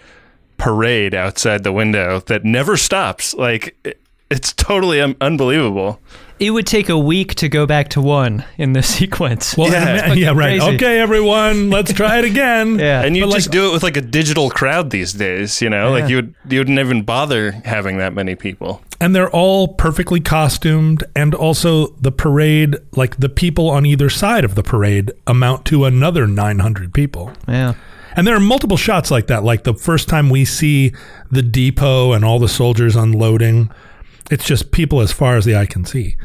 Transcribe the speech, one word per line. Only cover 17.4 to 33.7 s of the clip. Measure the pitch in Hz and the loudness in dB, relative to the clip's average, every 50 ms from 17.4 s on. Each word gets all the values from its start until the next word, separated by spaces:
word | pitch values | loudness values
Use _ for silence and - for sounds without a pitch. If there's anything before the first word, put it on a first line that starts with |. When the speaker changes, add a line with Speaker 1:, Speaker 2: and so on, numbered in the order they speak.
| 107 101 98 110 110 | -2 -2 -6 -8 -8
Speaker 1:
having | 113 110 107 95 98 95 95 | -6 -4 -4 -4 -4 -4 -4
that | 95 92 | -4 -4
many | 82 101 95 92 92 | -4 -4 -6 -6 -6
people. | - - 98 92 - - 90 98 - - - - - | -6 -8 -10 -10 -8 -10 -10 -10 -12 -14 -18 -8 -2
Speaker 3:
And | 170 180 190 | 0 0 2
they're | 185 185 - | 2 0 0
all | - 170 180 190 196 196 185 - | 0 0 2 2 2 2 0 0
perfectly | - - - 165 147 - 175 - 180 170 | 0 0 0 0 0 -2 -2 -2 -2 -2
costumed, | 156 - 156 160 156 135 - - - 160 156 156 156 156 156 151 - - - | 0 0 0 2 2 0 0 0 0 0 2 2 2 2 2 0 -2 -4 -2
and | 143 147 156 151 | -2 0 0 0
also | - 160 160 156 - - 170 160 156 151 - - - | 0 0 0 0 0 2 2 2 2 0 -2 -4 -4
the | 131 135 | -2 -2
parade, | 131 - - 151 139 147 156 156 156 156 156 147 147 - - - - | -2 0 0 2 2 2 4 4 4 2 2 2 0 -2 -6 -6 -2
like, | 131 127 123 - - | -2 -2 -2 -2 -2
the | 135 135 | -2 -2
people | - - 185 170 151 175 165 160 | 0 0 -2 0 0 0 0 2
on | 139 139 143 | 2 2 2
either | 147 147 135 143 135 | 2 2 2 2 0
side | - - 202 202 240 220 - | 0 0 0 0 2 2 0
of | - 95 | 0 0
the | 110 101 | -2 -2
parade | - - 107 101 104 101 101 98 117 - - - - | 0 0 0 2 2 2 0 0 -4 -6 -6 -2 0
amount | 120 127 127 123 131 - - | 2 2 2 2 0 -2 -2
to | - 156 143 139 | 0 2 2 4
another | 131 127 127 139 175 170 160 120 | 4 2 2 2 2 2 2 0
nine | 104 101 104 104 107 104 98 | 0 0 0 0 0 0 0
hundred | 98 110 107 98 92 90 | 0 0 -2 -4 -6 -4
people. | - 135 143 139 - 92 87 - - - - | -2 0 0 -2 -4 -8 -12 -14 -14 -12 -6
Speaker 2:
Yeah. | - 120 127 131 123 117 - - - - - - - - | -4 -2 -2 -2 -2 -4 -6 -10 -18 -20 -20 -20 -8 -2
Speaker 3:
And | 180 180 | 0 2
there | 226 233 | 2 4
are | 202 | 4
multiple | 196 208 254 277 - 214 190 | 4 2 2 0 0 0 0
shots | - - 226 208 170 - - | 0 0 0 0 0 0 0
like | 147 120 104 - | 0 0 0 0
that, | 123 107 98 | -2 0 2
like | 117 117 104 - | 0 0 0 0
the | 127 110 | -2 -4
first | - - - 165 147 - - | -2 -2 0 0 0 0 0
time | 165 156 143 135 | 0 2 2 4
we | 131 135 135 | 4 2 2
see | 131 - - 156 151 147 139 135 127 135 - - - - - - - | 0 0 0 0 2 2 2 2 0 -2 -4 -12 -20 -20 -20 -6 -2
the | 123 135 | 0 0
depot | 127 120 110 131 127 135 131 - 139 139 131 131 127 127 | 0 2 0 2 2 0 0 0 2 2 2 2 2 2
and | 120 104 107 | 2 2 2
all | 117 117 120 | 2 2 2
the | 120 107 | 2 0
soldiers | - - 120 120 120 110 120 117 107 | 0 0 0 2 2 2 2 2 4
unloading. | 117 113 113 110 107 113 113 113 113 113 113 113 117 117 110 | 4 2 2 2 2 2 2 2 2 2 2 2 2 2 0